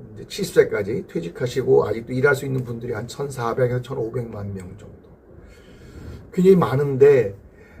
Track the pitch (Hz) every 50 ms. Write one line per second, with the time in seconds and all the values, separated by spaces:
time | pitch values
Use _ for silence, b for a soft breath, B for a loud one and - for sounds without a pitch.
0 | 120 - 107 104 - - - 208 185 - - 160 135 - - 107 95 98 127 185
1 | - - - - - - - - 127 123 - 135 117 - - - - - 110 113
2 | 117 - 127 127 131 143 135 135 143 135 131 131 123 120 117 117 123 123 113 101
3 | - - - - 143 143 131 131 117 117 113 135 127 120 123 123 - - 139 135
4 | 110 113 - 127 117 113 107 104 101 101 98 92 87 - - - - - - -
5 | - - - - _ - - B B B B B B B B B B B B B
6 | B B B B B - - 185 180 190 190 170 127 117 127 143 147 139 135 123
7 | 135 110 139 123 110 101 - - - B B B B B B B